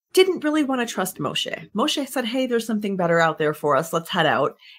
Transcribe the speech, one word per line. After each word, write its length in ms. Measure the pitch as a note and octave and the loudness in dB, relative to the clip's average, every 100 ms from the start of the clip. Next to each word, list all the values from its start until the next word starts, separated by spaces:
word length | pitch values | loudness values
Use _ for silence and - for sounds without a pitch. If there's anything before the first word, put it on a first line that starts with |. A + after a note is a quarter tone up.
| _ - | _ 2
didn't 300 | F#4 E4 D4+ | 2 2 0
really 180 | D#4 | 0
wanna 220 | C4+ C4 A#3 | 0 -2 -4
trust 320 | - F#3 - | -4 -6 -4
Moshe. 520 | C#3 - - - E3 | -6 -4 -6 -8 -6
Moshe 340 | G3+ D4+ D#4 C4 | -2 -2 -2 -4
said, 180 | C4 A3+ | -4 -2
"Hey, 220 | C4 B3+ | -2 0
there's 180 | A#3 A3+ | 0 0
something 300 | G#3+ G#3 F#3+ | -2 -2 0
better 240 | E3+ E3+ | 2 4
out 180 | E3 D#3 | 4 2
there 160 | D3+ | -2
for 220 | D3+ D3 C#3 | 0 2 2
us. 160 | E3 | 2
Let's 180 | E3 E3+ | -2 -2
head 160 | F3+ D3+ | 0 2
out." 300 | A#2+ C#3+ - - | 2 0 -4 -16